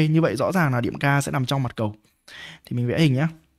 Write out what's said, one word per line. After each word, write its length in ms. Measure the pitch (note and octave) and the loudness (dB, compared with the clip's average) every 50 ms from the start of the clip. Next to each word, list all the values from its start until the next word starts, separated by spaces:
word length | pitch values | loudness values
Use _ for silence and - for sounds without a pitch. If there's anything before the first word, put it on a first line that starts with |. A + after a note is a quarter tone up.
| D#3 D3+ | 4 4
như 100 | D#3 D#3+ | 4 4
vậy 160 | D#3+ C3+ G2 | 4 2 2
rõ 160 | - G#2+ F#2+ | 0 0 0
ràng 200 | F3+ F#3+ E3 C#3 | 2 2 2 2
là 80 | B2 A#2+ | 0 0
điểm 180 | A#2+ - - - | -2 -4 -4 -2
K 260 | - C#3+ C#3 C#3+ C#3 | 0 0 0 0 0
sẽ 80 | - | -2
nằm 140 | D3 C#3+ B2+ | -2 -2 -2
trong 160 | B2 C#3+ C#3 | -2 -2 -2
mặt 140 | C3 A#2+ - | -2 -4 -4
cầu. 200 | - A2 G#2 G#2 - _ _ _ _ _ - - - - - - - _ | -4 -4 -4 -4 -8 _ _ _ _ _ -20 -20 -20 -20 -20 -20 -20 _
Thì 120 | - A#2+ | -8 -4
mình 120 | A#2+ A#2+ A#2+ | -2 -2 0
vẽ 120 | - - | 2 2
hình 140 | E3 D3 B2+ | 2 2 2
nhá. 140 | B2+ D3+ D#3+ D#3+ - _ _ _ | 2 0 -2 -4 -10 _ _ _